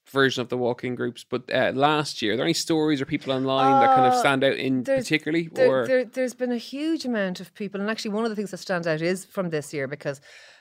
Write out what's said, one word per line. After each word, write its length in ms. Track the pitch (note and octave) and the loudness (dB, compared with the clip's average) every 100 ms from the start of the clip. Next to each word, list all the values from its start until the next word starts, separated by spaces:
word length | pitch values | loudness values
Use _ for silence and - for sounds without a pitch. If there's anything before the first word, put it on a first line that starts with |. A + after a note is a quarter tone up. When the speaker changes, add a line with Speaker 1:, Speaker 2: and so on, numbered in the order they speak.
| _ | _
Speaker 1:
version 340 | C3+ C3+ B2+ | 2 2 2
of 60 | A#2 | -4
the 80 | B2+ | 0
walking 360 | A#2+ B2 B2+ | 0 -2 -4
groups, 300 | B2 A#2+ - - | -4 -4 -6 -6
but, 240 | B2 - | -6 -2
uh, 200 | B2+ G#2+ | 2 2
last 480 | B2+ C#3+ D3+ C#3+ - | 4 2 2 -2 -4
year, 120 | G#2 | -2
are 20 | A2+ | 0
there 80 | D#3+ | 0
any 60 | |
stories 460 | D#3+ - D#3+ D#3 C#3+ | 0 0 0 2 0
or 40 | C3+ | -2
people 260 | C#3+ C3 | -4 -2
online 480 | C3 C3 C3+ C4+ C4+ | -2 0 2 4 6
that 160 | C4+ C4 | 6 6
kind 100 | B3+ | 4
of 60 | |
Speaker 2:
Uh, 80 | B3 | 4
Speaker 1:
stand 240 | F3+ C3+ | 2 4
out 100 | C3+ - | 2 2
in 260 | C3 C3 | 0 0
Speaker 2:
there's, 200 | B2+ C4+ A#3 | 0 -2 0
Speaker 1:
particularly? 420 | D#3 - E3 E3 | -2 0 -2 -4
Speaker 2:
there, 200 | C4 B3+ | 2 4
Speaker 1:
Or 180 | C4 A3+ | 4 2
Speaker 2:
there, 160 | B3+ | 0
there's 300 | A3+ C4 B3+ | 0 -4 -6
been 180 | - B3 | -4 -4
a 40 | A#3+ | -4
huge 460 | - C4+ D#4 D#4+ | -6 -6 -2 -2
amount 360 | B3+ A3+ F#3+ F3+ | -2 -2 -2 -6
of 120 | F3+ | -12
people, 260 | - G3+ G3 | -10 -10 -6
and 100 | G3+ | -6
actually 220 | A3 A3 | -4 -4
one 120 | G3+ | -4
of 60 | A#3 | -4
the 60 | G#3 | -4
things 160 | G3 | -6
that 60 | F3 | -8
stands 280 | - F3+ E3 | -4 -4 -2
out 140 | D#3 | 0
is 220 | E3+ F#3 | 0 -2
from 260 | - - F3 | -4 -6 -4
this 220 | D#3 C#3+ | -4 -6
year 140 | D3+ C3+ | -6 -6
because, 320 | C#3+ D3 C#3 - - - - | -6 -8 -8 -14 -20 -20 -20